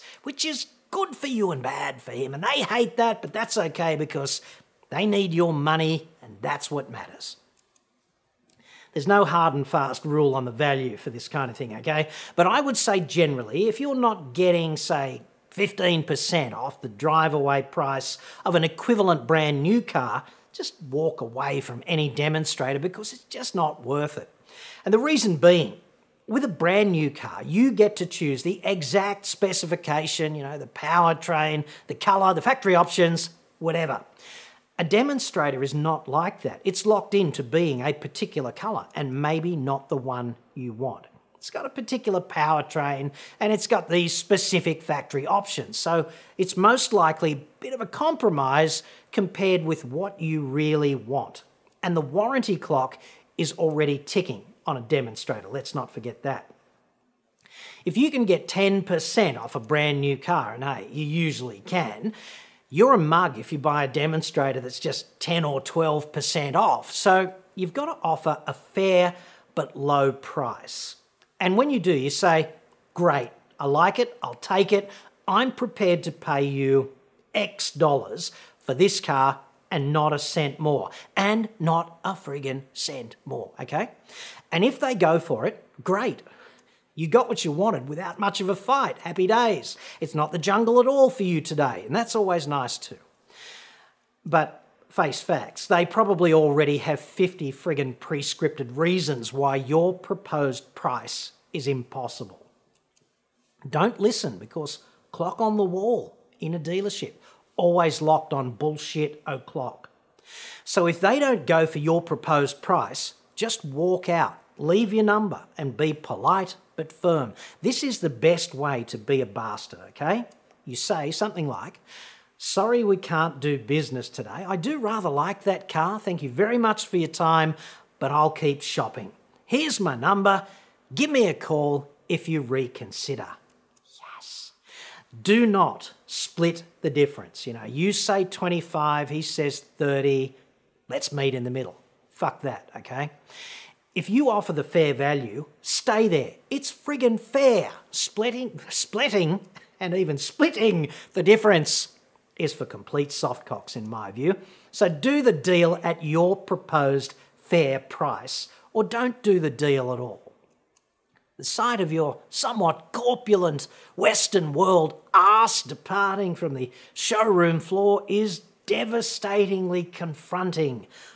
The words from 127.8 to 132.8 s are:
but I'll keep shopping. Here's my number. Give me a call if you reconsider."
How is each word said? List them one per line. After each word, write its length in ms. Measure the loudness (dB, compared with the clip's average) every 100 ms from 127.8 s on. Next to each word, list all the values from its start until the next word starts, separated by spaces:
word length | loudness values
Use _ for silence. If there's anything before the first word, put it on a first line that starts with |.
| _ _
but 140 | 0
I'll 180 | 4 2
keep 320 | 2 -2 -2
shopping. 500 | -4 -4 -4 -6 -16 -20 _ _ _
Here's 340 | 0 0 0
my 160 | -2 0
number. 500 | 2 4 4 2 -2 -18 _ _ _
Give 160 | -2 2
me 180 | 4 2
a 60 |
call 560 | 0 -2 0 2 0 -4 _ -4
if 220 | -4 -2
you 120 | -4
reconsider." 880 | -2 -2 -4 -8